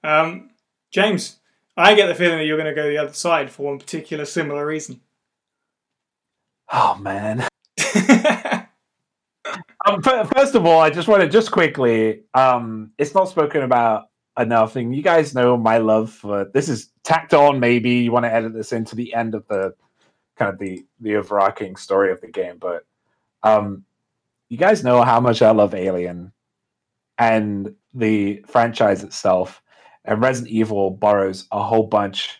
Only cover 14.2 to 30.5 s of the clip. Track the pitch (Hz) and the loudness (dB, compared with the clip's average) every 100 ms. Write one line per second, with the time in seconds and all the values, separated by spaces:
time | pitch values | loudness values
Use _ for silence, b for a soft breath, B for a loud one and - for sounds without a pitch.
14.2 | _ - 113 117 110 131 117 131 151 170 | _ -6 0 2 0 -2 -6 -2 2 2
15.2 | 147 135 123 123 110 113 110 110 110 - | 2 0 2 2 2 2 2 2 0 -10
16.2 | 104 101 98 135 170 120 - _ - 160 | -6 -6 -2 -4 -2 -6 -8 _ -2 -2
17.2 | 160 151 147 139 123 120 117 123 120 120 | 2 4 4 4 2 2 2 0 0 0
18.2 | 120 113 113 113 107 117 110 113 120 117 | 0 -2 -4 -10 -8 -8 -8 -8 -6 -6
19.2 | 113 110 - 101 95 - _ _ _ _ | -4 -6 -6 -6 -6 -8 _ _ _ _
20.2 | _ _ 104 95 98 92 - _ 110 104 | _ _ -6 -6 -10 -12 -18 _ -4 -4
21.2 | 98 104 98 - 98 92 - 98 98 92 | -2 0 0 -2 -12 -14 -4 0 0 -2
22.2 | 85 98 87 87 92 85 _ _ _ _ | -8 -8 -8 -8 -10 -10 _ _ _ _
23.2 | _ _ 110 107 101 95 _ _ _ _ | _ _ 2 2 0 -12 _ _ _ _
24.2 | _ _ _ 120 180 208 131 123 127 117 | _ _ _ -2 2 2 2 4 4 4
25.2 | 123 113 113 110 101 95 95 90 87 87 | 2 4 4 4 2 0 -4 -4 -6 -10
26.2 | 90 _ _ _ _ _ _ _ _ - | -16 _ _ _ _ _ _ _ _ -2
27.2 | 117 110 104 101 98 - _ 131 110 107 | 2 2 -2 -6 -10 -14 _ -4 -2 0
28.2 | 101 101 - 123 117 113 107 98 101 - | -2 -6 -2 0 0 0 0 0 -6 -6
29.2 | - 92 92 - _ b b b - 107 | 0 0 -2 -10 _ b b b -6 -2
30.2 | 127 123 117 | 0 -2 -6